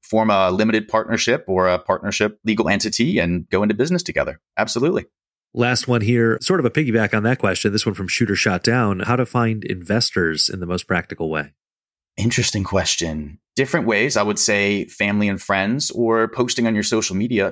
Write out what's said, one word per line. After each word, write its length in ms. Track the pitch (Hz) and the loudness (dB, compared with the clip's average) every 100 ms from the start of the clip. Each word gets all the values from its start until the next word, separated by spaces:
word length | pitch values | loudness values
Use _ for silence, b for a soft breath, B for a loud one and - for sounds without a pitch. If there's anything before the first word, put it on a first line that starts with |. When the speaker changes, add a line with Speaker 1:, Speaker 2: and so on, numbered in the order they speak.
Speaker 1:
form 300 | - 110 110 | -2 0 4
a 200 | 98 92 | 4 4
limited 380 | 92 113 110 107 | 4 2 0 0
partnership 560 | 113 - 113 - 143 - | -2 0 0 0 0 0
or 200 | 92 92 | 2 2
a 100 | 90 | 2
partnership 600 | - 95 101 - 104 - 110 | 0 -2 -2 0 -2 0 -2
legal 240 | 107 87 | 0 2
entity 480 | 101 107 - 127 196 | 0 0 0 0 2
and 280 | 85 87 - | 0 -2 -2
go 120 | 95 | 0
into 120 | 104 | 2
business 280 | 104 143 180 | 0 0 0
together. 380 | - - 67 - _ - | -2 -4 -4 -6 _ -4
Absolutely. 480 | - 120 143 - - _ _ _ _ | -2 0 0 0 -6 _ _ _ _
Speaker 2:
Last 340 | - 120 123 - | -2 0 0 0
one 140 | 120 | 0
here, 380 | 107 120 113 - | 2 2 2 2
sort 200 | - 185 | 0 0
of 40 | |
a 60 | 123 | 0
piggyback 420 | 151 147 110 104 | 0 0 0 2
on 120 | 110 | 2
that 160 | 110 127 | 0 0
question. 320 | 101 92 107 | 0 0 0
This 120 | 101 | 0
one 100 | - | -2
from 140 | 95 92 | -4 -4
Shooter 280 | - 107 95 | -2 0 0
Shot 260 | 107 92 | 0 0
Down. 380 | - 123 107 95 | 2 2 2 0
How 160 | 104 127 | 0 0
to 100 | 120 | 0
find 380 | 123 113 107 | 0 0 0
investors 840 | 92 92 85 107 123 - 82 78 - | -4 -8 -2 0 0 0 0 0 -2
in 120 | 95 | -4
the 60 | 87 | -4
most 200 | 90 - | -4 -2
practical 420 | 90 - - 82 | -4 -4 -6 -4
way? 240 | 78 76 _ _ _ _ _ _ - | -4 -6 _ _ _ _ _ _ -4
Speaker 1:
Interesting 480 | 110 120 - 104 | -2 0 -2 -2
question. 760 | 95 98 85 - 82 78 73 73 _ - | -2 -2 0 -2 -4 -6 -8 -14 _ -4
Different 300 | 135 170 113 | -2 0 2
ways. 300 | 104 131 110 | 2 2 2
I 60 | |
would 160 | 104 104 | 0 0
say 460 | - 104 101 101 - | 0 2 2 0 -4
family 420 | - 104 104 104 | -4 -2 0 0
and 120 | 95 | -2
friends, 500 | - 98 98 131 - | -2 0 0 -2 -4
or 380 | - 113 113 113 | -2 2 2 0
posting 400 | - 123 - 117 | 0 -2 0 0
on 60 | |
your 100 | 107 | 0
social 320 | 107 110 - 92 | 0 -2 -2 -2
media, 340 | 113 110 98 | -2 0 -2